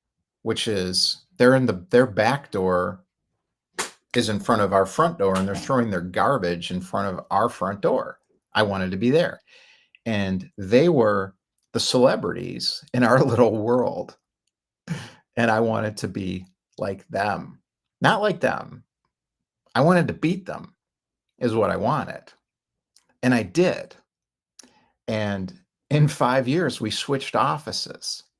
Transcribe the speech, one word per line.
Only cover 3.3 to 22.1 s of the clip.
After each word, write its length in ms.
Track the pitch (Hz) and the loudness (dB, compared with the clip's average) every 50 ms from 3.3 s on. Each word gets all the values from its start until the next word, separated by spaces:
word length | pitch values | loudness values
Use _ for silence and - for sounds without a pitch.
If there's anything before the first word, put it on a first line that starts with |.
| _ _ _ _ _ _ _ _ _ - - - - _ _ _ - | _ _ _ _ _ _ _ _ _ -10 -10 -10 -12 _ _ _ -2
is 140 | 123 113 104 | -2 0 0
in 100 | 107 104 | -2 -2
front 220 | - - 123 107 | 0 0 2 2
of 120 | 104 95 95 | 2 2 2
our 120 | 98 95 | 2 2
front 340 | 95 - - 156 170 170 - | 2 2 0 0 0 0 0
door, 180 | 98 95 92 | 0 0 2
and 100 | 95 95 | 0 0
they're 80 | 98 98 | -2 -4
throwing 340 | - - - 139 127 120 113 | -6 -4 -2 0 0 0 0
their 120 | 98 90 | -2 -4
garbage 680 | 85 90 85 85 92 110 143 131 95 87 87 87 85 - | -6 -4 -2 0 2 2 2 0 0 -2 -4 -4 -6 -6
in 100 | 92 92 | -6 -8
front 320 | 90 - - 101 98 98 92 | -6 -6 -6 -4 -4 -4 -6
of 120 | 87 - - | -8 -8 -4
our 180 | - 98 107 117 | 0 0 0 0
front 320 | - - 92 92 101 98 | 0 -2 -4 -6 -4 -2
door. 380 | - - - 123 - - - - _ _ _ _ _ _ - | -2 0 0 0 -2 -6 -10 -16 _ _ _ _ _ _ 0
I 100 | 107 107 | 0 0
wanted 280 | 101 98 95 92 92 | 2 0 -2 -2 -4
to 60 | 92 | -4
be 120 | 95 104 120 | -2 0 2
there. 320 | 135 160 175 - - - _ _ - - - _ _ _ _ _ _ _ _ | 2 2 2 0 -2 -8 _ _ -20 -20 -20 _ _ _ _ _ _ _ _
And 440 | 117 113 104 98 95 95 92 92 - - | -4 -2 -2 -2 -2 -2 -4 -6 -8 -12
they 300 | - 101 92 107 123 160 175 | -14 -2 2 4 4 6 6
were 460 | 175 139 113 107 104 101 95 95 - _ _ _ _ _ _ _ - | 4 4 4 2 2 0 -2 -6 -8 _ _ _ _ _ _ _ -4
the 60 | - | -4
celebrities 1040 | - - - 127 123 135 - - - - 85 87 90 90 - - - - - - - - - | -2 0 2 4 4 4 4 2 -2 -4 -6 -6 -8 -8 -8 -8 -6 -6 -8 -8 -10 -6 -2
in 100 | 123 123 | 0 4
our 180 | 113 117 135 147 | 4 6 4 4
<laughs> 0 | |
little 340 | 135 117 113 123 113 107 | 4 4 4 4 4 4
world. 600 | 113 104 113 120 127 120 - - 90 90 - - _ _ _ _ _ _ _ _ _ _ _ _ _ _ - 165 - - - - - _ _ _ | 2 0 0 0 0 0 0 -2 -6 -8 -10 -14 _ _ _ _ _ _ _ _ _ _ _ _ _ _ -12 -10 -10 -10 -14 -20 -20 _ _ _
And 160 | - 117 117 | -2 0 2
I 80 | 110 110 | 2 2
wanted 380 | 117 113 110 110 107 107 104 | 0 0 0 -2 -2 -4 -6
to 100 | - - | -6 -8
be 380 | 104 92 104 98 92 92 92 92 - _ _ _ _ _ | -8 -6 -6 -6 -6 -6 -8 -10 -14 _ _ _ _ _
like 300 | - 101 98 98 98 - - | -10 -8 -8 -8 -8 -10 -8
them. 500 | 82 98 101 104 98 82 85 - - - _ _ _ _ _ _ _ _ | -6 -4 -2 -2 -2 -4 -6 -10 -16 -20 _ _ _ _ _ _ _ _
Not 200 | - 135 202 208 | 0 2 2 2
like 180 | - 107 - - | 0 -2 -2 -2
them. 440 | - 120 90 - - - - - - _ _ _ _ _ _ _ _ _ _ _ _ _ _ _ _ _ - | -2 -2 -2 -4 -8 -12 -16 -20 -20 _ _ _ _ _ _ _ _ _ _ _ _ _ _ _ _ _ 0
I 80 | 117 | 2
wanted 260 | 135 160 185 180 160 | 4 4 4 4 2
to 60 | 120 82 | 0 -2
beat 320 | - - 156 185 190 - | -2 -2 -2 -2 -2 -6
them 300 | - - - - - _ _ _ _ _ _ _ _ _ _ _ _ _ _ | -10 -12 -12 -14 -18 _ _ _ _ _ _ _ _ _ _ _ _ _ _
is 140 | - 123 110 | -2 -2 0
what 160 | 113 107 92 | 2 2 2
I 60 | 90 | 0
wanted. 480 | 90 92 113 147 147 104 - | 0 0 0 0 -2 -4 -6